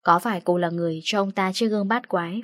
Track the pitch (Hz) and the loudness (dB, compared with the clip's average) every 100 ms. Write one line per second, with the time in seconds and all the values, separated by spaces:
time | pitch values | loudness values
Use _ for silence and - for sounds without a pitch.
0 | - 175 233 190 175 180 175 170 170 160 | 4 2 2 -2 0 0 0 0 -2 -2
1 | - 208 196 196 185 185 226 214 202 233 | -2 -2 0 0 -2 0 0 0 0 -2
2 | 247 185 170 202 | 0 -2 -2 -6